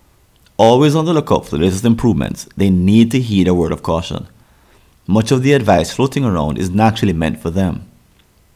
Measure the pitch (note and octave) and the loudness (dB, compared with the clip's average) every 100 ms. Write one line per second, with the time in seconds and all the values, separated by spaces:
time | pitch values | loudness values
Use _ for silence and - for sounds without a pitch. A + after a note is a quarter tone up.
0 | _ _ _ _ _ - A2+ B2 D3+ D#3 | _ _ _ _ _ 0 4 4 4 2
1 | D#3+ D#3+ C#3+ F2+ - D2 F#2 F#2+ A#2 A2+ | 0 -2 0 -2 -2 -2 -2 0 0 0
2 | A#2 D#2 A1+ - - - G2 F#2 F#2 A2 | 0 0 -4 -8 -12 -2 0 2 4 4
3 | A2+ C3 A#2+ G2+ F2+ F2+ E2 E2 - E2 | 4 0 -2 0 2 2 -2 -4 -4 -6
4 | - - - _ _ _ _ _ _ _ | -6 -10 -12 _ _ _ _ _ _ _
5 | - G#2 A2 C3 C3 C#3+ A2 F2 E2 - | -2 0 2 0 2 2 4 2 0 -2
6 | C3 C#3+ B2+ F2 D2+ B1 F#2 G2 A2 A2 | -2 -2 -2 0 -2 -4 -4 0 0 0
7 | G2+ D#2+ D#2+ - E2+ E2+ F#2 - - _ | -2 0 -2 -4 -6 -2 -2 -4 -12 _
8 | _ _ _ _ _ | _ _ _ _ _